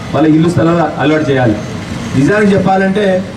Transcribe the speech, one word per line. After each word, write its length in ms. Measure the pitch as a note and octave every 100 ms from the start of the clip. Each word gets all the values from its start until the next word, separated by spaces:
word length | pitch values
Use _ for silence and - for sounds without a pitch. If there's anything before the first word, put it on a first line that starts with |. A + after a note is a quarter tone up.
| -
వాళ్ళ 140 | C3+ D#3
ఇల్లు 220 | D#3 E3+
స్థలాలు 520 | - E3 E3+ D#3 -
అలాట్ 280 | C#3 D#3 C#3
చేయాలి. 260 | C3+ A#2+ G2 - - - - - C3
నిజానికి 340 | D3 G#3 G#3
చెప్పాలంటే 720 | F#3+ F#3 F#3+ F#3+ G3 G3+ F#3 G3